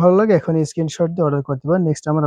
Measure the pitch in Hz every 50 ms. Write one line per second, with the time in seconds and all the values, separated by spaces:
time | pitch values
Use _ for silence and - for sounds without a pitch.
0 | 175 180 185 196 220 214 190 143 - 175 160 160 151 - - 170 160 151 - -
1 | 170 165 170 180 160 143 143 143 139 - 139 131 - 147 180 190 170 156 147 -
2 | - 151 151 156 151